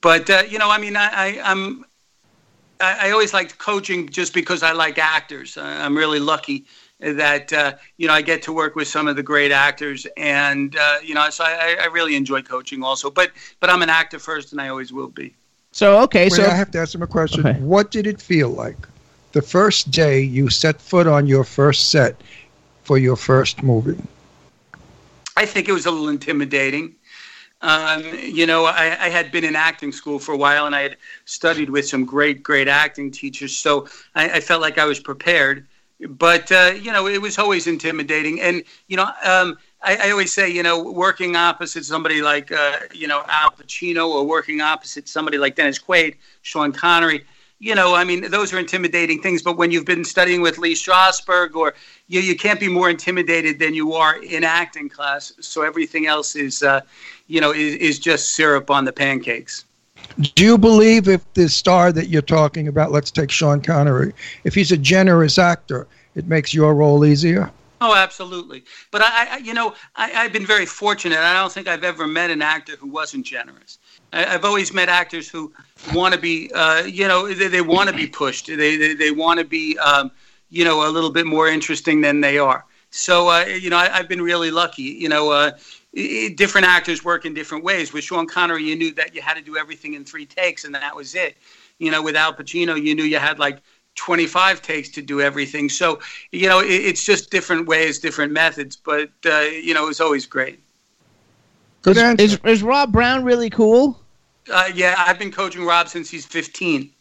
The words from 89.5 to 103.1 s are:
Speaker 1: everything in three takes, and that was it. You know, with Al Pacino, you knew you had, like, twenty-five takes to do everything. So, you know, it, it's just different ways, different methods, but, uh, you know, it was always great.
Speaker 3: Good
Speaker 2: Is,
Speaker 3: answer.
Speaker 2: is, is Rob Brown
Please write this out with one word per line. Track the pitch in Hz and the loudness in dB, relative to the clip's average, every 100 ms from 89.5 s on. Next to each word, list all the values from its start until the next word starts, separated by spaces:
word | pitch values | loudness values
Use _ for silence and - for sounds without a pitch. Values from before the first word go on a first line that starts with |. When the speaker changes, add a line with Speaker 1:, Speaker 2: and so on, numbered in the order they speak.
| 156 | -8
Speaker 1:
everything | 156 151 151 | -8 -12 -14
in | 147 | -16
three | 139 160 147 | -16 -18 -14
takes, | - 180 165 | -6 -4 -4
and | 151 143 | -12 -10
that | 143 | -10
was | 151 135 170 | -12 -12 -6
it. | 170 - _ _ _ _ | -6 -8 _ _ _ _
You | 160 | -4
know, | 156 | -2
with | 156 | -2
Al | 151 156 | 0 -2
Pacino, | 156 143 175 170 160 | -4 -10 -4 -2 -2
you | 151 | -2
knew | 151 | -2
you | 156 151 | -2 -2
had, | 143 156 | -2 -2
like, | 143 139 _ _ _ - | -4 -4 _ _ _ -16
twenty-five | - 170 160 175 190 185 | -4 -2 0 0 0 0
takes | - 156 139 | -4 -8 -8
to | - | -14
do | 139 143 | -8 -2
everything. | 143 139 139 151 143 | -2 -2 -8 -4 -4
So, | - 175 160 - - - | -2 -2 -2 -8 -18 -14
you | 180 190 | -2 2
know, | 185 | 4
it, | - | 4
it's | 185 196 175 | 0 0 -4
just | - 202 - | 0 0 0
different | 180 175 170 165 | -4 -2 -4 0
ways, | 160 160 147 | 2 2 -2
different | 165 147 147 | -6 -4 -4
methods, | 151 160 151 135 - | 0 0 0 -14 -12
but, | - 147 147 _ 165 | -4 -4 -4 _ 0
uh, | 151 | 0
you | 151 160 165 | 0 -4 -4
know, | 160 | -2
it | 156 | -2
was | 143 | -2
always | 160 143 127 | 0 0 -4
great. | 139 131 143 _ _ _ _ _ _ _ _ _ _ _ _ | -6 -6 -8 _ _ _ _ _ _ _ _ _ _ _ _
Speaker 3:
Good | - 208 | 4 6
Speaker 2:
Is, | |
Speaker 3:
answer. | 233 226 | 6 6
Speaker 2:
is, | 208 208 | 4 4
is | - 226 | 2 2
Rob | 214 269 277 | 2 0 2
Brown | 214 240 | 2 2